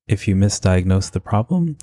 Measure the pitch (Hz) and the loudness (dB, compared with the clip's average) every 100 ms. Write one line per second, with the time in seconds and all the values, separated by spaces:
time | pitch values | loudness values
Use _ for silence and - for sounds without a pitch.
0 | - 107 - 95 101 - 95 92 92 92 | -6 -4 0 2 2 0 0 2 2 0
1 | - 92 - 107 113 180 170 147 | 0 -8 -4 -4 -2 -2 -2 -6